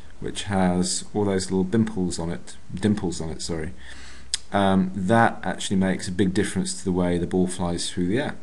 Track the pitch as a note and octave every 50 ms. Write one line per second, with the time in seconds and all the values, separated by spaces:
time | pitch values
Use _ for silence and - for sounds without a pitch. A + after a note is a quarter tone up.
0 | - - - - - A#1 - - - G2 G2+ F#2+ F#2 F2+ F2+ F2+ F2+ - - -
1 | - - - G#2 G#2 G2 G2 F#2+ F#2 - F#2+ F#2+ F#2 F#2 A#2 A2+ G#2+ G#2+ - F#2+
2 | F#2 F2 E2 - E2 E2+ E2 - - - - - - - - E2+ G#2+ G#2+ G#2 -
3 | G2 F2 D#2+ - D#2+ D#2+ D#2 - - - F2 D#2 D#2 E2+ - - - - - -
4 | - - - - - - - - - - - G2+ G2 G2 F#2+ F#2+ F#2 F#2 - G2+
5 | F#2 F#2 A2+ A#2 A#2 - - - - F#2+ - - - - G#2 F#2+ F#2+ F#2+ F2+ -
6 | - G2+ F2+ F#2 G#2 F#2 F#2+ G#2 F#2 F2 - F#2+ F2+ - - - - F#2+ F2+ F#2
7 | F2+ F2 F2 E2+ F2 F2 F#2+ F#2 F2+ F2+ - - F2+ F2 E2+ D#2+ - - - F#2+
8 | F2+ F2+ G2+ C3 D3 A2 - -